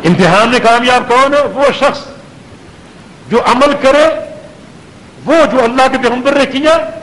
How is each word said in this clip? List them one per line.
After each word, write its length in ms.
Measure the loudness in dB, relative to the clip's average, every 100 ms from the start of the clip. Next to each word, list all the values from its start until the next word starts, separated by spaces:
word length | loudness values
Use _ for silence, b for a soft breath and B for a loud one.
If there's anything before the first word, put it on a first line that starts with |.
امتحان 440 | 0 2 2 2 2
میں 100 | 2
کامیاب 440 | 2 2 2 0 2
کون 260 | 0 2
ہے؟ 80 | 0 -2
وہ 100 | 0 0 2
شخص 220 | -2 -2 -14 -20 -20 -20 -20 -20 -20 -20 -20 -20 -20 -20 -4
جو 100 | -2
عمل 300 | 0 0 0 2
کرے 220 | 2 2 2 -2 -10 -16 -20 -20 -20 -20 -20 -20 -20 -14
وہ 100 | -2 2 2
جو 120 | 0
اللہ 180 | 0 0 0
کے 60 | 0
پیغمبر 300 | -2 -2 -2
نے 140 | 0 -2
کیا 440 | -2 0 0 -2 -12